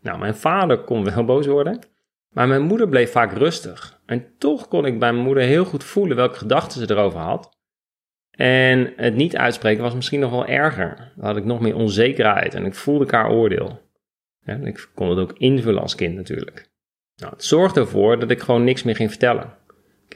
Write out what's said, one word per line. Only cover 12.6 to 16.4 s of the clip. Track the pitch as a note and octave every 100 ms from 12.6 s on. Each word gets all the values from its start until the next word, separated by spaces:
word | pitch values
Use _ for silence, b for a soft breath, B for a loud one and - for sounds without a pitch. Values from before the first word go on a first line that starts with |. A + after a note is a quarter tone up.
ik | F#2
voelde | - - D3 C3+ A#2+
haar | A2
oordeel. | A2+ A2 F#2+ - - _ _ _ _ _ _
Ja, | -
ik | A#2 C#3+ - -
kon | - F2+
het | F2+
ook | F2+
invullen | - B2+ C3+ A2+ G2
als | -
kind | - F2
natuurlijk. | F2+ F#2 -